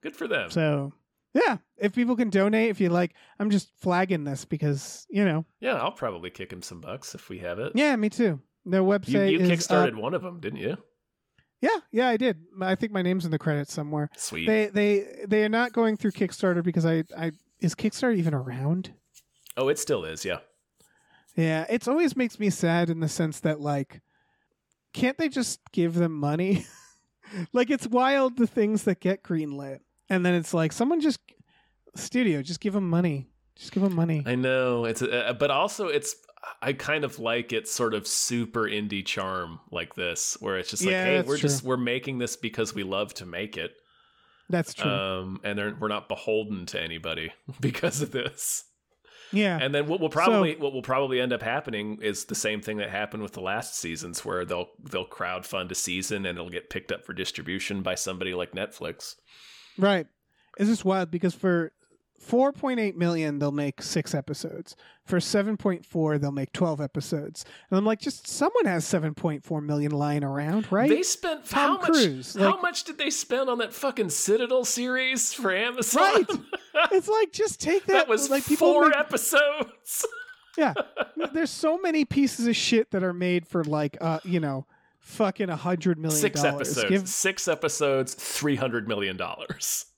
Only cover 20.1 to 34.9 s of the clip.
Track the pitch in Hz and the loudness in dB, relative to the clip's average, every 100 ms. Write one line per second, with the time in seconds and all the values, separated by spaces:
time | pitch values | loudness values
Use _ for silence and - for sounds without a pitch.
20.1 | 80 95 87 - _ _ _ _ _ _ | -6 -4 -6 -8 _ _ _ _ _ _
21.1 | _ _ - 165 160 165 233 226 294 339 | _ _ 0 2 0 0 -2 0 2 2
22.1 | 269 247 - 208 - 175 170 170 165 156 | 2 -2 0 0 2 2 4 2 0 -2
23.1 | - 160 156 165 151 147 143 139 - _ | 0 -2 0 -2 -2 -2 -2 -4 -10 _
24.1 | _ _ _ _ _ _ _ _ - 247 | _ _ _ _ _ _ _ _ 0 0
25.1 | 269 320 262 240 - - - 170 170 170 | 2 -2 0 -4 -4 -6 0 2 2 0
26.1 | 156 143 156 185 196 - - - _ _ | 2 -2 0 2 0 0 -20 -20 _ _
27.1 | _ - 202 170 247 247 277 240 240 262 | _ -14 -10 -4 0 2 0 2 2 4
28.1 | 277 262 247 233 - 208 214 - 180 180 | 4 2 2 0 4 2 2 0 0 0
29.1 | 196 - 165 151 139 139 135 _ _ _ | -2 -2 -2 -2 -6 -10 -12 _ _ _
30.1 | 190 180 175 160 175 160 - 247 339 302 | 0 4 2 2 0 0 0 0 2 2
31.1 | - _ _ _ _ _ _ _ - - | 0 _ _ _ _ _ _ _ -14 -4
32.1 | 240 240 147 135 170 214 196 185 170 180 | 0 2 2 -2 -4 -2 0 2 2 2
33.1 | 143 131 _ _ _ - - 196 175 165 | 0 -8 _ _ _ -6 0 2 2 2
34.1 | 160 131 123 127 131 127 120 117 | 2 0 0 2 2 2 2 0